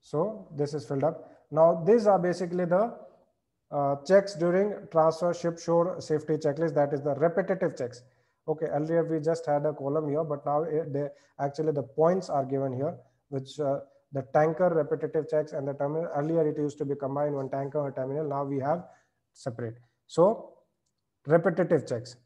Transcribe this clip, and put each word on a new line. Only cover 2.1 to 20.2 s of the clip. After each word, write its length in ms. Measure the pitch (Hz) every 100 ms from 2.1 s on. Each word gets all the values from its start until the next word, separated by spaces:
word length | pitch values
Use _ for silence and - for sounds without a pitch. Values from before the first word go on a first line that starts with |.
| 190
basically 460 | 175 170 185 175
the, 300 | 180 180 233 - - _ _ _ _ _ _
uh, 260 | 147 143 139 143
checks 280 | 190 196
during 400 | 156 170 180 202 196 -
transfer 440 | 165 160 160 175
ship 240 | 170 170 170
shore 420 | - 170 170 -
safety 380 | - 151 156 156
checklist, 360 | 156 139 165
that 200 | 147 143
is 80 | 143
the 120 | 143 127
repetitive 600 | 160 170 185 185 170 -
checks. 260 | 123 - - _ _ _ -
Okay, 180 | 151 160
earlier 380 | 147 156 165
we 160 | 156 160
just 240 | 151 165
had 220 | 165 147 151
a 80 |
column 340 | 147 139 151 151
here, 160 | 147
but 200 | 160 143 147
now 160 | 143
it, 280 | 160 151 156
they, 180 | 139 143 - _ _
actually 340 | 139 139 156
the 100 | 143
points 480 | 120 - 160 185 180
are 160 | 147 131
given 260 | 135 135
here, 240 | 127 147 180 _ _ _
which, 320 | 139 131 -
uh, 200 | 147 139 139 _ _
the 100 | 139 127
tanker 340 | 156 156 160 180
repetitive 600 | 165 143 156 151 156 147
checks 240 | 151 151
and 140 | 156 139
the 80 |
terminal. 340 | 139 143 156 165
Earlier, 320 | 147 151 165 151
it 100 | 151
used 200 | 147 139
to 60 |
be 100 | 143
combined, 400 | 143 135 139 147
one 140 | 143 135
tanker, 380 | 135 139 147 143
a 40 |
terminal. 360 | 123 131 139 156
Now 160 | 139
we 140 | 139 139
have 240 | 131 170 175 - _ _ _
separate. 440 | _ - 117 120 113 _ _ _
So 440 | -